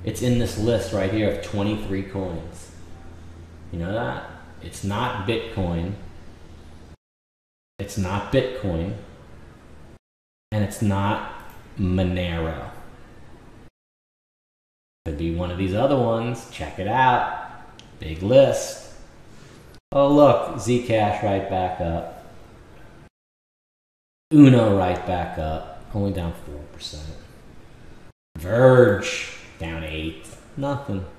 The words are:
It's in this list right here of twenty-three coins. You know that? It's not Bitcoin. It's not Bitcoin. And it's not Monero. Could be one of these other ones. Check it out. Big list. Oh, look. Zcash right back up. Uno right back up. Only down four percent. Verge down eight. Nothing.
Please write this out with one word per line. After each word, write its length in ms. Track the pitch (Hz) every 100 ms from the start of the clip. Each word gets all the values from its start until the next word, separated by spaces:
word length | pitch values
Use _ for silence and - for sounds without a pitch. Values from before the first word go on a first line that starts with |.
It's 200 | 110 101
in 160 | 123 120
this 180 | 110 107
list 360 | 113 113 -
right 180 | 104 95
here 180 | 107 101
of 140 | -
twenty-three 600 | - 104 104 107 90 98
coins. 680 | 98 98 92 85 85 - - - - - - - - - - - -
You 80 | 87
know 120 | 87
that? 300 | 107 120 64 - - - -
It's 200 | 87 -
not 440 | 101 101 120 107 95
Bitcoin. 680 | 85 - - 87 85 87 104 - - - - - - - - - - _ _ _ _ _ _ _ _
It's 200 | 101 -
not 340 | 92 101 -
Bitcoin. 640 | 135 - - 98 82 87 110 - - - - - - - - - - _ _ _ _ _
And 120 | 107
it's 200 | 98 -
not 500 | 107 98 101 110 - - - - - -
Monero. 880 | 92 92 92 90 87 82 80 73 - - - - - - - - - - - _ _ _ _ _ _ _ _ _ _ _ _ _ -
Could 120 | 76
be 160 | 82
one 160 | 82 90
of 80 | 87
these 160 | 95
other 240 | 101 135 139
ones. 500 | 117 113 117 127 -
Check 260 | - 78 -
it 100 | 98
out. 520 | 120 127 123 - - - - - - - -
Big 220 | 78 80
list. 720 | 98 127 139 - - - - - - - - - - - - - _
Oh, 220 | 139 139
look. 440 | 147 147 - - 123
Zcash 640 | 107 123 - 110 104 104
right 260 | 107 98 -
back 320 | 95 92 -
up. 420 | 85 82 - - - - - - - - - - - _ _ _ _ _ _ _ _ _ _ _ _
Uno 460 | 151 139 123 110 98
right 260 | 92 - -
back 320 | 87 85 -
up. 440 | 78 78 - - - 104
Only 180 | 101
down 200 | 90 85 - 78
four 160 | 73 78
percent. 440 | - - 78 78 - - - - - - - - - - _ _ -
Verge 960 | 82 113 131 127 117 98 - - - - - -
down 260 | 85 82
eight. 440 | 80 78 78 - - - - -
Nothing. 480 | 139 139 - 98 90